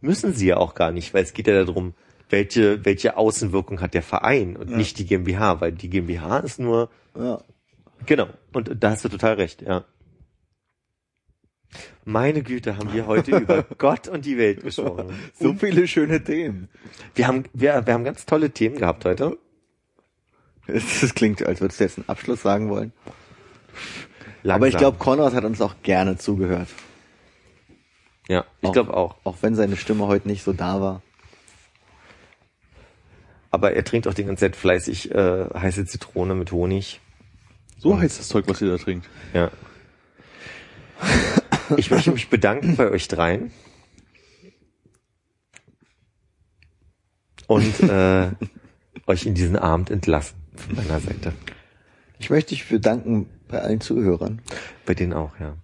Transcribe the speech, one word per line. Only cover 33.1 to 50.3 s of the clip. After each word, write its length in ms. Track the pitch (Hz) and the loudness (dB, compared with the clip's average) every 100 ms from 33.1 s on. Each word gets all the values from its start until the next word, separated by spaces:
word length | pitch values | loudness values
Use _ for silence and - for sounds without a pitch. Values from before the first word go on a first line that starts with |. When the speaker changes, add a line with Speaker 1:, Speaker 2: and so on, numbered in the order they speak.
| _ _ _ _ | _ _ _ _
Speaker 1:
Aber 220 | 98 101 | 2 2
er 100 | - | 2
trinkt 240 | - 117 110 | 0 -2 -2
auch 60 | |
die 100 | 98 | -4
ganze 180 | 98 98 98 | -4 0 0
Zeit 100 | - | 0
fleißig, 560 | 92 90 - 92 - | 2 2 0 -8 -2
äh, 320 | - 92 90 92 | 2 2 2 -4
heiße 320 | - 95 92 95 | -2 -2 -2 -6
Zitrone 480 | - - - 92 95 | -8 -8 -4 -2 -2
mit 160 | 87 | -2
Honig. 480 | 85 90 95 98 - _ _ _ _ _ _ _ - | -2 0 -2 -6 -14 _ _ _ _ _ _ _ -2
Speaker 3:
So 140 | 185 | 2
Speaker 1:
Und 100 | 202 | 4
Speaker 3:
heißt 180 | 160 - | 2 -2
das 80 | - | -2
Zeug, 180 | 107 98 | -2 0
was 140 | 95 | -2
ihr 80 | 101 | 0
da 80 | 87 | -2
trinkt. 300 | - 90 - - - | -4 -6 -8 -20 -4
Speaker 1:
Ja. 180 | 87 87 - - - _ _ _ _ - - - - - - - - 185 - - - - - - 147 | 0 0 -2 -20 -20 _ _ _ _ -20 -20 -20 -20 -20 -20 -20 -8 0 2 2 0 0 -4 2 0
Ich 120 | - | 4
möchte 200 | 131 165 | 2 4
mich 180 | 131 - | 0 0
bedanken 460 | 120 101 120 156 151 | 2 2 2 0 2
bei 140 | 117 | 2
euch 180 | 98 - | 2 -2
dreien. 440 | 82 85 95 240 - - _ _ _ _ _ _ _ 180 _ _ _ _ _ _ _ _ _ _ _ _ _ _ _ _ _ _ _ _ _ _ _ _ _ _ _ _ - - | 0 0 0 -4 -14 -20 _ _ _ _ _ _ _ -20 _ _ _ _ _ _ _ _ _ _ _ _ _ _ _ _ _ _ _ _ _ _ _ _ _ _ _ _ -20 2
Und, 320 | 107 107 104 | 4 4 4
äh, 500 | 180 98 92 95 92 98 110 - _ | 4 6 6 4 2 -2 -10 -12 _
<laughs> 400 | _ _ - - | _ _ -12 -2
euch 180 | 92 113 | 0 0
in 100 | 90 | 0
diesen 200 | 87 98 | 2 2
Abend 340 | 92 80 90 | 2 0 0
entlassen 460 | 104 85 78 73 | -2 0 0 -2